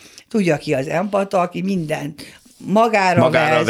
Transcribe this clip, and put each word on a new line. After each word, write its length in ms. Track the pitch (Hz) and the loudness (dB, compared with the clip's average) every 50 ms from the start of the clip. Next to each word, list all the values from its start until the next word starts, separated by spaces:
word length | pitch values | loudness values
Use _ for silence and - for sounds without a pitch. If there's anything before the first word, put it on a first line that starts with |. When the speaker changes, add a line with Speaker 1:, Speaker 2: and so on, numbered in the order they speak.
| - - - - - _ | -20 -20 -20 -20 -20 _
Speaker 1:
Tudja 280 | - 220 190 165 151 | -2 -2 0 0 0
ki 180 | - - 147 147 | -2 -2 -4 -2
az 140 | 131 135 156 | -2 -2 -4
empata, 520 | 151 165 196 202 202 196 196 196 202 185 | -4 -4 -4 -2 -2 -2 -2 0 0 -2
aki 220 | 175 175 - 175 180 | -2 -2 -4 -6 -6
mindent 600 | 196 196 180 156 151 151 139 143 147 160 - - - - - _ - _ _ | -4 -4 -4 -4 -4 -6 -6 -8 -10 -12 -14 -18 -20 -20 -20 _ -20 _ _
Magára 600 | - - 190 220 226 233 214 202 190 185 170 175 | -6 -2 2 2 2 2 2 2 2 2 4 4
Speaker 2:
Magára 440 | - 127 127 127 123 - 123 120 117 | 4 4 4 2 2 4 2 2 2
Speaker 1:
vesz, 0 | 113 | 2